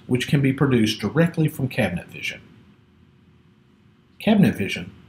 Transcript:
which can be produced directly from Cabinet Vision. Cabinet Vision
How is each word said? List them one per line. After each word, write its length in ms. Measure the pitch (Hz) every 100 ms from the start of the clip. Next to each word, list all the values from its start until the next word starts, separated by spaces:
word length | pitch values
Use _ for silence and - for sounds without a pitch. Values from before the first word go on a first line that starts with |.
| -
which 220 | 123 -
can 120 | 147
be 120 | 135
produced 480 | 127 139 120 107 -
directly 480 | 104 139 165 - 156
from 180 | - 131
Cabinet 400 | - 95 85 -
Vision. 340 | - - - - - - _ _ _ _ _ _ _ _ _ _ _ _ _ _ -
Cabinet 340 | 202 208 107
Vision 400 | - 95 - 90 -